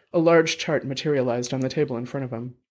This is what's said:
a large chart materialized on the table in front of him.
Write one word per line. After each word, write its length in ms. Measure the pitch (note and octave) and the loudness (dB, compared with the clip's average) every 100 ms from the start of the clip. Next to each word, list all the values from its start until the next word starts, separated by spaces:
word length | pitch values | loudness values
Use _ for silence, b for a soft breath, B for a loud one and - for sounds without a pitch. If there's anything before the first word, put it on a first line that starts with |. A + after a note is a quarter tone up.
| _ | _
a 60 | F3 | 2
large 400 | E3 E3 D#3+ - | 6 6 4 0
chart 260 | - D3 | -2 -2
materialized 680 | C3+ C3 D#3 C#3+ B2 A#2+ A#2+ | -2 -4 -2 0 0 0 -2
on 60 | C3+ | -2
the 100 | C3 | -2
table 260 | D#3 C#3+ A#2 | 0 -2 -2
in 80 | |
front 200 | A#2+ C#3+ | -6 -6
of 60 | B2+ | -6
him. 260 | A2+ B2 - _ | -8 -10 -14 _